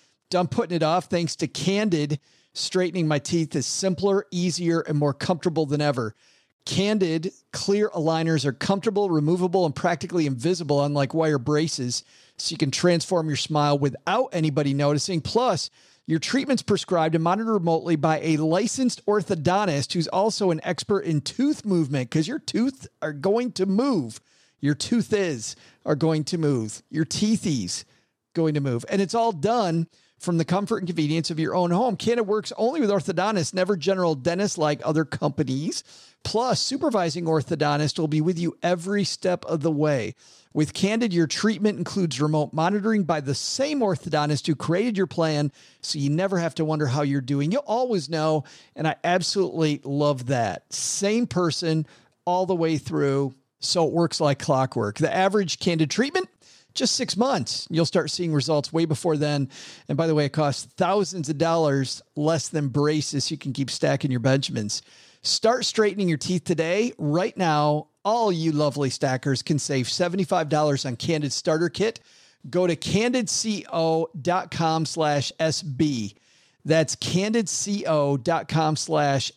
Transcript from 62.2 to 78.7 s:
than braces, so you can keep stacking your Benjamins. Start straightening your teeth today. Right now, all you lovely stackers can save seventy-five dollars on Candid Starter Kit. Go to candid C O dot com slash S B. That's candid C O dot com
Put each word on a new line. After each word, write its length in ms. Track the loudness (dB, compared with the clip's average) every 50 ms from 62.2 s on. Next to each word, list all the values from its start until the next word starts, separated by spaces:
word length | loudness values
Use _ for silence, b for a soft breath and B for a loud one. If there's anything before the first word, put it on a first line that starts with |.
| 0 0 0 0 -2 -2
than 220 | -4 -2 -2 0
braces, 560 | 0 2 2 2 2 0 -2 -2 -2 -4 -4
so 80 | -4 -4
you 40 | -6
can 140 | -6 -6
keep 180 | -4 -4 -4 -4
stacking 420 | -4 -2 0 0 0 0 0 -2
your 100 | -2 0
Benjamins. 640 | 2 2 2 2 0 -2 -4 -4 -4 -4 -6 -8 -10 B B B B B B B B
Start 380 | -4 -2 0 2 2 2 2 0
straightening 460 | -2 0 2 2 2 2 0 0 0
your 80 | 0 0
teeth 260 | -2 -2 -2 -2 0
today. 480 | 0 0 0 0 0 0 0 0 -2 -2 -4
Right 400 | -2 0 0 2 0 0 -2 0
now, 500 | 0 2 2 2 2 2 2 0 -2 _ _ _ -2
all 260 | 0 0 2 2 2
you 220 | 0 0 0 0
lovely 380 | 2 2 2 0 0 0 -2 -2
stackers 520 | -2 0 0 0 0 0 0 0 -2 0
can 160 | 0 0 0 0
save 300 | 0 0 0 0 0 0
seventy-five 640 | 0 0 0 0 0 -2 -2 0 0 0 0 0
dollars 360 | 0 2 2 2 2 0 -2
on 120 | -4 -6 -4
Candid 340 | -2 -2 0 0 0 -2
Starter 380 | -4 -2 0 0 0 2 0 0
Kit. 320 | 0 0 -2 -2 -2 -4 b b b b b b b b b -4
Go 180 | 0 0 2 2
to 80 | 0
candid 540 | -2 -2 0 0 2 2 2 2 0 0 -2
C 360 | -2 -2 -2 -2 -4 -4 -6 -6
O 380 | -2 0 0 2 2 0 0 -4 -6 -6
dot 300 | -2 -2 0 0 -2 -4
com 340 | -4 -2 0 2 2 0 0
slash 460 | -2 -2 0 0 2 2 0 0 -2 -4 -2
S 220 | -2 0 -2 -2 -4
B. 520 | -4 -2 0 0 2 0 0 -4 -6 -8 b b b b b b b b b b
That's 320 | 2 2 2 2 0 -2 -6
candid 500 | -4 -2 0 0 0 2 2 0 0 0
C 380 | -2 -4 -4 -2 -4 -2 -2
O 320 | 0 0 2 2 2 0 0
dot 320 | 0 0 -2 -2 -2 -2
com 260 | 0 0 2 2